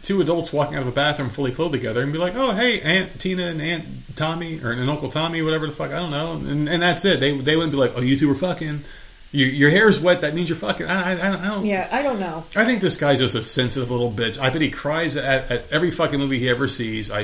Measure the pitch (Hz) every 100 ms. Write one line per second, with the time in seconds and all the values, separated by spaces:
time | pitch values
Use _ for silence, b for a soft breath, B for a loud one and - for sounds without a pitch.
0 | - 196 151 170 160 147 143 151 123 127
1 | 147 143 127 120 135 123 170 131 113 117
2 | 139 156 180 240 269 202 240 208 151 190
3 | 180 - 190 180 175 160 156 165 165 131
4 | - - 156 165 165 156 120 120 127 147
5 | 131 151 165 165 156 156 151 147 147 147
6 | 175 143 165 160 135 143 151 170 175 -
7 | 196 151 135 143 131 160 165 139 123 117
8 | 123 139 147 135 185 - 156 147 143 B
9 | B B - 143 131 143 143 185 220 135
10 | 170 175 151 160 170 170 208 - - 190
11 | 180 180 190 180 190 208 208 190 - 247
12 | 285 220 180 160 160 196 226 233 180 -
13 | 147 131 123 117 107 - 123 135 120 123
14 | 120 107 113 107 131 131 131 - 143 160
15 | 165 143 135 135 131 120 - 151 175 -
16 | 151 143 139 131 127 123 135 - 113 110
17 | 104 104